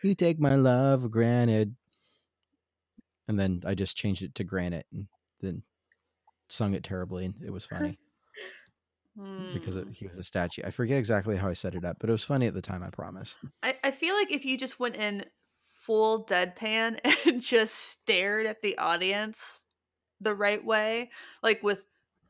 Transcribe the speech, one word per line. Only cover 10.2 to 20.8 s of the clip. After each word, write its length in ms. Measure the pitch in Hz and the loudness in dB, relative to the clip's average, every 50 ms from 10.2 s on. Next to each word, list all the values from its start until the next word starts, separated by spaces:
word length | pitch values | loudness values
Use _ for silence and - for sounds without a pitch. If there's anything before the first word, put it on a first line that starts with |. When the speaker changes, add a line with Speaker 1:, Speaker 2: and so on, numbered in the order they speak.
| 90 | -12
Speaker 1:
statue. 380 | - - 95 87 87 - - - | -4 -2 -2 -2 -2 -4 -6 -8
I 60 | 101 | -8
forget 260 | 110 - 123 113 135 139 | -4 -2 0 0 2 0
exactly 380 | 117 104 113 101 98 110 107 92 | 2 2 2 0 2 0 -2 0
how 100 | 98 98 | 0 -2
I 40 | 87 | -2
set 200 | - - 95 85 | -2 -4 -6 -6
it 120 | 90 87 | -4 -4
up, 120 | 87 80 - | -6 -6 -4
but 100 | - 110 | 0 0
it 20 | |
was 120 | 113 107 - | 0 0 0
funny 220 | - 147 135 127 113 | 0 0 2 2 0
at 60 | 92 | -2
the 80 | 95 | -4
time, 220 | - - 95 90 90 | -6 -6 -8 -8 -8
I 60 | 92 | -10
promise. 460 | - - - 92 95 95 101 - - - - 143 - _ - | -10 -10 -12 -12 -12 -14 -14 -14 -14 -14 -16 -18 -14 _ -6
Speaker 2:
I, 120 | 254 262 - - | -6 -4 -2 -2
I 80 | 277 | -4
feel 220 | 269 - - 330 381 | -2 -2 -2 0 2
like 180 | 415 415 381 | 2 0 0
if 120 | 339 277 269 | -2 -4 -2
you 120 | 269 262 254 | -2 -4 -2
just 220 | - - - - | -4 -6 -4 -4
went 180 | 247 240 208 - | -4 -4 -2 -2
in 280 | 214 208 202 202 - - _ _ _ _ _ _ | -4 -2 -2 -4 -8 -10 _ _ _ _ _ _
full 640 | _ - - - - - 226 220 220 220 220 220 220 | _ -20 -20 -20 -4 2 4 6 6 6 4 2 0
deadpan 760 | - 190 180 180 180 180 - 226 214 214 226 226 226 226 - - | 2 2 2 2 2 -2 -6 -4 -2 0 2 0 0 -2 0 2
<laughs> 220 | 285 294 - - | 2 2 4 4
and 160 | - 262 247 | 2 2 2
just 340 | 240 - 254 226 220 214 - | 0 4 4 4 4 4 0
stared 720 | - - - - - _ - 214 180 185 196 208 214 220 220 | -6 -8 -8 -10 -12 _ 0 2 2 2 2 0 0 0 -2
at 140 | 220 - | -4 -2
the 160 | - 208 185 - | -2 -2 -2 0
audience 840 | - 165 170 170 180 185 196 208 214 214 220 - - - - - - _ _ _ _ _ _ _ _ _ _ _ | 0 0 2 2 2 0 0 0 -2 -4 -6 -8 -10 -10 -10 -12 -16 _ _ _ _ _ _ _ _ _ _ _
the 140 | 196 214 208 | -2 -2 0
right 300 | 196 208 202 208 208 - | 2 2 2 2 0 0
way, 460 | 220 220 214 | 2 2 2